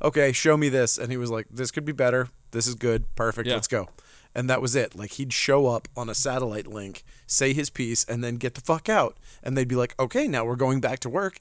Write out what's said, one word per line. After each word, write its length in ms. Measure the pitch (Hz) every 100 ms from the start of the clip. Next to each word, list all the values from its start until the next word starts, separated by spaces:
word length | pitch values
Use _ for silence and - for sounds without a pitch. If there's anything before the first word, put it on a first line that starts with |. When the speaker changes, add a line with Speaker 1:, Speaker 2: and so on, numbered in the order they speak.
Speaker 1:
"Okay, 280 | 151 151 139
show 240 | 123 160 151
me 120 | 147
this." 300 | 131 117 -
And 120 | 117
he 60 | 127
was 140 | 120
like, 160 | 113 -
"This 200 | 113 127
could 140 | 151
be 80 | 151
better. 360 | 135 127 127 127 - -
This 140 | 117 117
is 80 |
good. 380 | 117 120 113 - -
Perfect. 320 | 113 107 117
Speaker 2:
Yeah. 60 |
Speaker 1:
Let's 140 | 117 -
go." 200 | 117 90 - - - _
And 160 | - 127
that 100 | 127
was 160 | 131 131
it. 180 | 110
Like, 180 | 90 104
he'd 200 | - 135
show 340 | - - 139 135
up 220 | 113 - -
on 140 | 113
a 40 |
satellite 520 | 104 143 127 123 107 -
link, 360 | 104 98 95 - - -
say 280 | - 135
his 160 | 139 143
piece, 340 | - 120 113
and 180 | - 120
then 140 | 120 117
get 180 | 123
the 60 | -
fuck 260 | - 160 -
out. 280 | 214 127 - - -
And 140 | 123 135
they'd 100 | 127
be 80 | 123
like, 180 | 123 -
"Okay, 300 | 127 254 294
now 160 | 131
we're 120 | 113 123
going 240 | 131 135
back 180 | 117 127
to 80 | 123
work 300 | 156 196 -